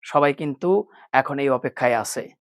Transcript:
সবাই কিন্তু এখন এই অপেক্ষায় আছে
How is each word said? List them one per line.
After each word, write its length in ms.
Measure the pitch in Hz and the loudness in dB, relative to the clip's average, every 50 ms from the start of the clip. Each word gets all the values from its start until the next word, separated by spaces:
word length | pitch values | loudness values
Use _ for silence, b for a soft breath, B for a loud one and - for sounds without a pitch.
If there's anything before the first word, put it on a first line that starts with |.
| - | -18
সবাই 300 | - - 147 143 147 143 | 0 0 2 2 2 2
কিন্তু 360 | - 160 151 135 131 - 175 190 202 208 B B B B B - | 0 -4 -8 -6 -4 0 0 0 0 0 B B B B B 0
এখন 220 | 131 131 - 143 139 | 0 0 0 -2 -2
এই 100 | 139 139 | 0 0
অপেক্ষায় 460 | 131 123 - 131 - - 139 123 120 | 0 0 -2 -6 -6 0 0 2 2
আছে 280 | 113 107 - - 127 107 - - _ | 2 -2 -4 -8 -10 -10 -12 -16 _